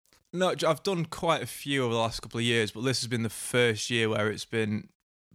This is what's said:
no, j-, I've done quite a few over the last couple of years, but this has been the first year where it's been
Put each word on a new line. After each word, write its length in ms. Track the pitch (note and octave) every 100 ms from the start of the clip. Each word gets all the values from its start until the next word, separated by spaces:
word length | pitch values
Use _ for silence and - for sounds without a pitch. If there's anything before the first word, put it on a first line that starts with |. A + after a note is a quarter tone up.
| _ _ _
no, 220 | E3+ F#3 D3+
j-, 100 | E3
I've 140 | D3+
done 220 | - F3+ D#3+
quite 380 | - E3+ C#3+
a 20 | A#2+
few 360 | - C#3+ C#3
over 100 | B2
the 60 | A#2
last 220 | A2+ -
couple 180 | A#2 A#2
of 40 | A#2+
years, 260 | A#2 G#2+
but 100 | G#2+
this 180 | B2+ B2
has 60 | A#2
been 160 | A#2+
the 60 | A2+
first 600 | - - B2+ A#2+ G#2+ -
year 180 | A#2+ A2
where 200 | G#2+ G#2+
it's 120 | G2+ -
been 440 | A2+ G#2+ G#2+ - _ _ _ _